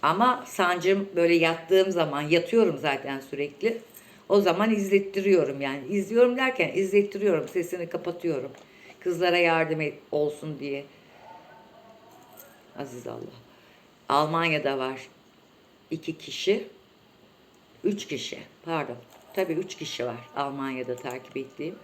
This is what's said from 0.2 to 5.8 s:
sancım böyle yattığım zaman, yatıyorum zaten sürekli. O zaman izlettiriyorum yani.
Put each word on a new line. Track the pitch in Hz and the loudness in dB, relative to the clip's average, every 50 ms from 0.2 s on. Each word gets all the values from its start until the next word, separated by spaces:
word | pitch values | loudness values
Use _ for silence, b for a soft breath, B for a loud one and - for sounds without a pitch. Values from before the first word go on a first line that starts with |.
| 233 254 254 - - - | 4 2 2 0 -4 -12
sancım | - - 196 175 180 175 - 185 190 196 196 196 - | -2 0 0 2 2 0 2 2 2 2 0 -2 0
böyle | 175 170 170 170 | 2 4 6 6
yattığım | 170 160 165 165 165 - - 190 190 190 190 | 6 4 4 2 0 0 4 4 6 6 4
zaman, | 185 175 160 151 143 143 | 2 0 0 0 0 -4
yatıyorum | 151 147 165 170 165 - - 233 220 185 156 139 | 0 2 2 2 2 4 4 4 4 4 2 0
zaten | 147 151 139 131 - 139 135 135 | -2 -2 -2 -2 -4 -8 -8 -8
sürekli. | 135 - - 139 143 143 - - - 226 226 226 - B B B B B B B B B | -8 -10 -6 -6 -6 -6 -6 -2 -2 -2 -2 -2 -10 B B B B B B B B B
O | - 202 | 4 4
zaman | 190 180 165 180 208 226 | 4 4 2 2 2 2
izlettiriyorum | 220 208 196 190 196 196 196 196 - 196 190 202 190 175 151 131 139 139 | 2 2 2 4 4 4 2 2 -4 -2 4 4 6 6 4 2 -2 -4
yani. | 139 135 135 143 | -4 -6 -6 -6